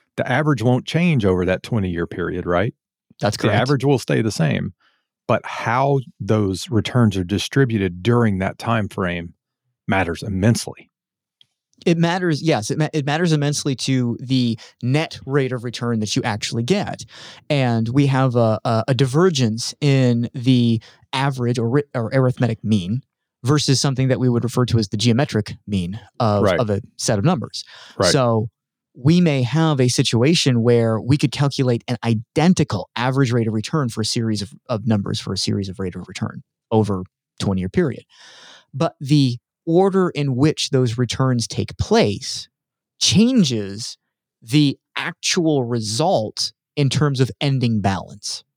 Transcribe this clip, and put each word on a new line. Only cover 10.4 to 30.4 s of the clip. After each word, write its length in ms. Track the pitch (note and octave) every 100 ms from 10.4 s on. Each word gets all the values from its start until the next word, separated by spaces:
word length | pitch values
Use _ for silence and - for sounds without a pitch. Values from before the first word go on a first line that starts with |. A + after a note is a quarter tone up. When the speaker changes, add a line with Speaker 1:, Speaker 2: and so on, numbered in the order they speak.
| G#2 A2+ - - - _ _ _ _ _ _ _ _ _ -
Speaker 2:
It 120 | E3
matters, 440 | E3+ F3+ F3+ C#3+
yes, 280 | D#3+ C3+ G#2+
it 80 | B2+
ma-, 100 | D#3
it 120 | D#3 C#3
matters 260 | D3 F3
immensely 420 | D#3 C#3+ D3 D3+ C3
to 400 | - C3 B2 A#2
the 380 | B2 C3 A#2+ A2 - _
net 360 | B2 C#3 D#3+ - -
rate 260 | C#3 C3
of 120 | B2
return 360 | A#2+ A2 A#2+ A#2
that 140 | G#2+ -
you 60 |
actually 400 | B2+ G#2 - A#2
get. 420 | A#2+ G3+ G2+ - - - - - _
And 380 | D3 B2 A#2 A2+
we 180 | B2+ C#3
have 300 | C3+ C3 A#2+
a, 220 | A2+ A2
a, 200 | B2+ A2+ A2
a 60 |
divergence 800 | B2+ C3+ C3+ F#3+ D3 A#2+ A2+ - -
in 480 | D3 C3+ B2+ A#2 A#2
the 460 | C3 B2 B2+ A#2+ A2+ - _ _
average 460 | C3 C#3+ C3 A#2+ A#2
or 100 | A#2
ri-, 140 | C#3 -
or 160 | C3 A2+
arithmetic 500 | C3+ B2+ B2+ A#2+ A2
mean 380 | G2 G#2+ F2 B2 - _ _ _
versus 360 | A#2+ D3+ - C3
something 280 | B2 A#2+ C3
that 120 | A2
we 80 | B2+
would 160 | A#2
refer 200 | A#2 B2+ B2
to 120 | A2+
as 100 | G#2+
the 80 | G#2+
geometric 580 | A2+ A2+ D3 A2 G#2+ - -
mean 320 | G2+ F2 G#2 - _
of, 240 | A#2 G#2
Speaker 1:
Right. 160 | G2+ F2
Speaker 2:
of 100 | G#2+
a 100 | G2+ - _
set 220 | - A2
of 60 |
numbers. 400 | D#3+ D3 - - - - - -
Speaker 1:
Right. 140 | F#2+
Speaker 2:
So 360 | C#3+ B2 A2+ A2 - _ _ _
we 260 | - B2+ F3
may 220 | F3 C#3
have 380 | A#2+ D3+ D#3+ C#3+
a 80 | B2+
situation 720 | - B2+ A#2 C3 F3